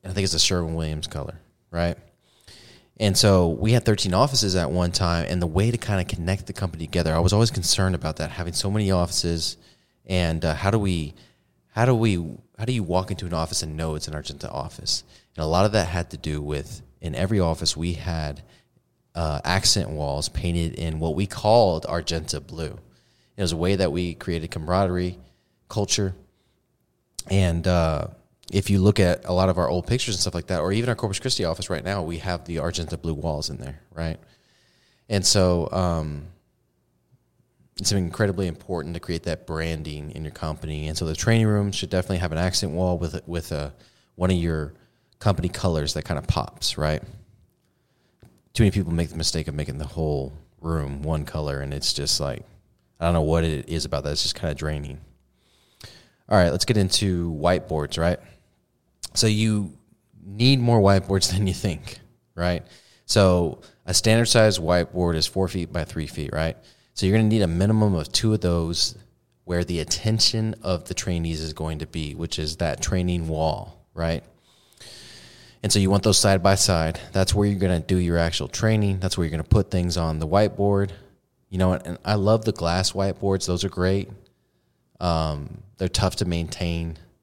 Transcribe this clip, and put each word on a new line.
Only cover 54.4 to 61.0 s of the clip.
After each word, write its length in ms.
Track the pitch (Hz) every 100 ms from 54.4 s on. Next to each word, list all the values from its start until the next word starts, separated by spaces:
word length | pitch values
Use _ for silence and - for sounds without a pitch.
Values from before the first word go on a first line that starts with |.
| 82
draining. 460 | 71 76 76 71 69 - _ _ _ _ _ _ _ - - _ _ -
All 100 | 101
right, 120 | 87
let's 160 | 67 -
get 100 | 107
into 560 | 92 - 98 90 85
whiteboards, 640 | 78 85 87 - 78 73 -
right? 200 | 82 90 - - _ _ _ _ _ _ - -
So 120 | 110
you 440 | 107 110 104 95 - _ _ _ -
need 340 | 87 101 127 135
more 220 | 120 117
whiteboards 520 | 98 98